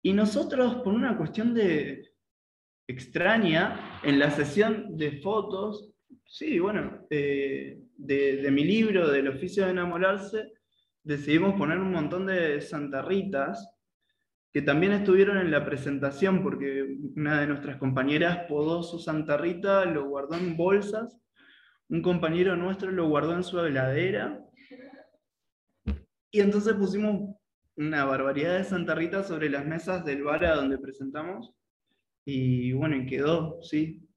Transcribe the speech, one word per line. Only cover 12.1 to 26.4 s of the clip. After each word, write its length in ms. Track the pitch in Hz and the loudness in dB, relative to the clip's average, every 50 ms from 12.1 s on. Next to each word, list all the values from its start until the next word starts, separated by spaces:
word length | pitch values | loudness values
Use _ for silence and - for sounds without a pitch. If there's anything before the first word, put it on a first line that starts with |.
| 170 185 190 | -2 -4 -2
de 320 | 190 185 180 170 156 143 147 | 0 0 0 2 0 0 -2
Santa 400 | 147 - 170 151 143 139 147 135 | -4 -6 -8 -8 -6 -4 -6 -6
Ritas, 720 | 139 170 190 196 185 196 143 135 139 156 202 - - - _ _ _ _ _ _ _ _ _ _ _ _ _ _ _ _ | -2 0 0 0 0 -2 -2 -2 -2 -2 -4 -8 -12 -16 _ _ _ _ _ _ _ _ _ _ _ _ _ _ _ _
que 100 | _ 147 | _ -2
también 300 | 139 147 143 156 180 196 | 0 2 2 4 4 2
estuvieron 460 | 208 196 202 190 185 190 196 202 202 | 2 2 4 6 6 8 6 6 4
en 140 | 190 180 165 | 2 2 2
la 140 | 151 143 147 | 2 2 0
presentación, 760 | 147 151 135 - 147 143 135 139 139 - - 196 190 190 170 147 | 0 -6 -4 -4 -4 -2 -2 -2 -2 0 2 2 4 4 2 2
porque 540 | 143 - - 139 139 135 139 135 135 135 139 147 135 135 | 0 -2 -2 -4 -4 -2 -4 -4 -4 -6 -8 -10 -8 -6
una 240 | 151 151 147 151 147 | -4 -2 0 2 2
de 80 | 147 | 2
nuestras 300 | 147 143 135 - 147 131 | 0 -2 -4 -6 -10 -8
compañeras 680 | - 135 131 131 131 131 139 147 156 170 175 175 175 - - | -4 -2 0 0 2 2 2 2 2 2 2 0 -2 -4 -4
podó 340 | 147 147 151 156 170 170 170 | -2 0 0 0 0 -2 -4
su 160 | 165 - 165 | -8 -10 -10
Santa 380 | - 165 156 156 151 151 147 | -6 -4 -4 -4 -2 0 -2
Rita, 480 | 147 165 175 185 175 196 196 196 196 185 | 0 0 -2 -4 -2 0 4 4 4 4
lo 240 | 175 160 147 139 139 | 2 0 -2 -2 -4
guardó 260 | 143 139 139 147 165 | -4 -6 -6 -6 -4
en 220 | 175 185 175 160 | -4 -4 -4 -2
bolsas, 600 | 160 170 185 196 208 202 208 214 220 233 233 - _ _ _ _ _ _ - - _ _ _ _ _ _ _ | 0 4 4 4 4 2 0 -6 -6 -6 -8 -14 _ _ _ _ _ _ -20 -20 _ _ _ _ _ _ _
un 120 | - 165 | -4 0
compañero 560 | 165 180 180 170 170 156 160 175 180 196 180 | 2 2 2 2 0 0 2 2 2 2 2
nuestro 340 | 175 175 190 190 190 196 190 | 0 -2 -4 -4 -4 -4 -4
lo 160 | 190 180 170 | -2 0 0
guardó 260 | 156 151 147 151 160 170 | 2 2 2 2 0 -2
en 80 | 175 180 | -2 -4
su 140 | - 190 180 | -4 -2 -2
heladera, 840 | 170 160 139 131 131 131 135 151 175 185 - - - 294 302 - - _ _ _ - _ 254 247 269 285 - - - _ _ _ _ _ _ _ _ _ _ _ _ _ _ _ _ - - - - _ _ _ _ _ | 0 0 0 0 0 0 0 0 0 0 -2 -2 -4 -6 -8 -12 -16 _ _ _ -20 _ -20 -20 -20 -20 -20 -20 -20 _ _ _ _ _ _ _ _ _ _ _ _ _ _ _ _ -6 -6 -6 -8 _ _ _ _ _
y 120 | - 208 | 2 4